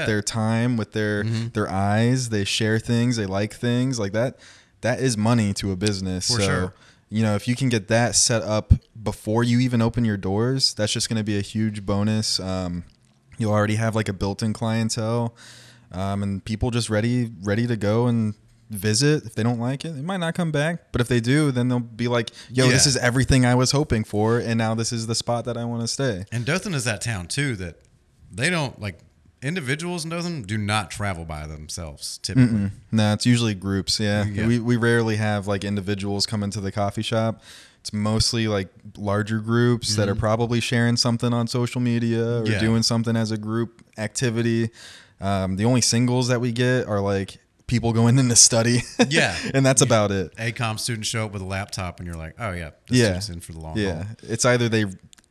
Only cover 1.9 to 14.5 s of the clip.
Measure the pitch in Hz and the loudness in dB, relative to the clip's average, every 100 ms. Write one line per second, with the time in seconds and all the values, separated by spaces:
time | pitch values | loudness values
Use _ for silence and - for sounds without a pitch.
1.9 | 104 120 127 120 107 98 - 110 110 - | 4 4 2 0 -2 0 0 2 0 2
2.9 | 117 120 117 98 98 104 - 120 120 131 | 2 2 0 -2 -2 -4 -4 -2 0 0
3.9 | 117 98 107 123 - - - _ _ 110 | -2 -2 0 -2 -4 -16 -20 _ _ -4
4.9 | 117 131 107 110 120 104 98 101 92 104 | 0 0 0 2 2 2 0 -4 -2 -2
5.9 | 98 95 92 - 120 98 92 92 - - | -2 -4 -4 -2 0 0 0 -4 -8 -20
6.9 | _ _ 107 110 101 - 123 135 117 92 | _ _ -2 0 0 -2 -2 0 0 2
7.9 | 113 120 - - 113 85 107 - - - | 2 2 2 2 0 0 -2 2 2 2
8.9 | 113 107 - - 113 120 120 127 120 113 | -10 -8 -6 -2 0 2 2 2 2 2
9.9 | 123 113 101 92 101 120 135 - - 107 | 2 0 0 -2 0 0 0 -2 0 -2
10.9 | 117 - 113 107 101 98 110 110 104 98 | -2 -2 -2 0 -2 -2 -2 -2 -2 -2
11.9 | 101 107 110 110 - 92 92 90 87 - | 0 2 0 0 -4 -4 -4 -4 -6 -10
12.9 | _ _ _ _ - 107 104 104 107 113 | _ _ _ _ -4 0 2 2 0 0
13.9 | 110 104 95 101 98 110 | 0 -2 -2 -4 -2 -4